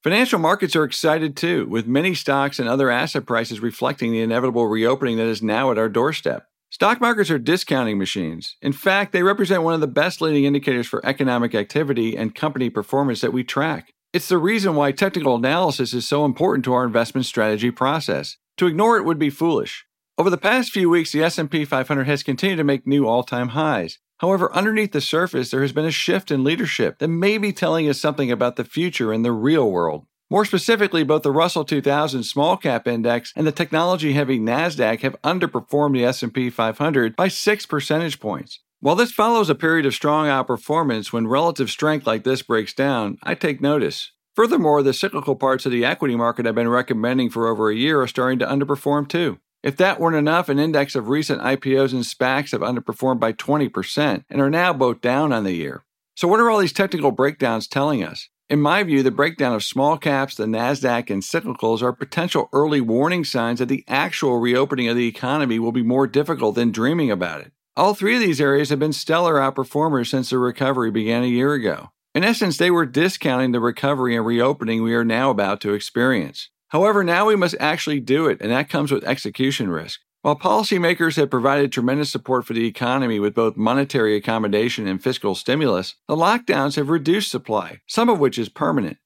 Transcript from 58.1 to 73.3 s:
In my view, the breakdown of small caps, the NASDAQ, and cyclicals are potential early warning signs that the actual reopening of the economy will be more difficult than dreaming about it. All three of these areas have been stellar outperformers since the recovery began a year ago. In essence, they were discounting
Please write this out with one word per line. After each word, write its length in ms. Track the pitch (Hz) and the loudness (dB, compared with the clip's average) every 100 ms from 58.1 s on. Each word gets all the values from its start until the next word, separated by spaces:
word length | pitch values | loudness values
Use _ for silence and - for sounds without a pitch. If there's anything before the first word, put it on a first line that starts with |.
| - - _ _ | -10 -18 _ _
In 100 | 147 | 2
my 220 | 147 185 | 2 2
view, 200 | 185 139 | 2 2
the 80 | 131 | 2
breakdown 440 | 107 151 165 135 | 2 -2 0 -2
of 100 | 110 | -2
small 320 | - 131 143 156 | -4 0 0 0
caps, 380 | 160 139 135 | 0 -2 -2
the 100 | - | -4
NASDAQ, 640 | 110 110 120 139 131 120 120 | -4 -2 -2 0 0 -2 -2
and 140 | 98 | -6
cyclicals 580 | - 165 214 123 113 113 | -2 -4 -4 -4 -2 0
are 140 | 120 | -2
potential 560 | - - - 175 147 - | -4 -6 -4 -2 -2 0
early 300 | 139 151 147 | 0 2 0
warning 420 | 113 113 151 180 | 0 0 2 0
signs 360 | 147 131 117 117 | -2 -2 -2 -2
that 100 | 123 | -2
the 160 | 135 - | -4 -2
actual 480 | 135 156 - 143 120 | -2 -2 -2 0 2
reopening 520 | 120 123 139 135 120 | 2 2 0 0 0
of 80 | 120 | 0
the 120 | 120 | -2
economy 500 | 110 127 147 135 113 | -2 -4 -2 0 0
will 140 | 113 | -2
be 100 | 123 | 0
more 240 | 117 127 135 | 0 2 2
difficult 500 | 143 147 160 110 107 | 2 0 0 0 2
than 140 | 120 | 0
dreaming 400 | 107 120 170 139 | 0 0 0 0
about 300 | 98 87 78 | 0 -4 -6
it. 120 | - _ _ | -14 _ _
All 200 | - 185 | 0 2
three 220 | 202 196 247 | 2 0 2
of 40 | |
these 220 | 208 139 | 2 2
areas 260 | 143 139 143 | 2 2 2
have 100 | 147 | 0
been 140 | 151 | 0
stellar 440 | - - 160 175 147 | -2 0 2 4 2
outperformers 720 | 135 135 127 147 160 139 117 | 2 -2 -4 0 0 0 0
since 180 | 135 123 | -2 0
the 80 | 127 | 0
recovery 540 | 123 120 135 131 113 | 0 0 0 0 0
began 320 | 104 110 117 | 0 0 0
a 60 | 123 | 0
year 260 | 120 139 | 2 2
ago. 340 | 147 107 76 - _ _ | 0 -2 -4 -10 _ _
In 80 | 147 | 0
essence, 360 | 196 233 196 147 | 0 2 0 2
they 120 | 175 | 2
were 140 | 170 | 2
discounting 680 | 143 131 175 - 151 | 2 2 0 0 -2